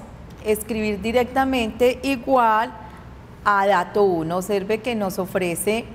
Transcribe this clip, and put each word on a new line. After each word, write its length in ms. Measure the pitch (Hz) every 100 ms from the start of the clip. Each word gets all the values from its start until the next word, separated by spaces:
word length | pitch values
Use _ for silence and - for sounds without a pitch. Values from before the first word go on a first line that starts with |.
| - - - - 214
escribir 560 | 214 - 220 214 202
directamente 1000 | 220 247 240 262 269 262 220 214 247 247
igual 680 | 262 262 269 254 226 214 247 - - - - - - -
a 220 | 208 202 202
dato 380 | 180 180 214
uno. 340 | 202 170 160 180
Observe 440 | 185 202 185 220
que 140 | 247 220
nos 240 | 190 190
ofrece 680 | 180 196 180 165 202 220 -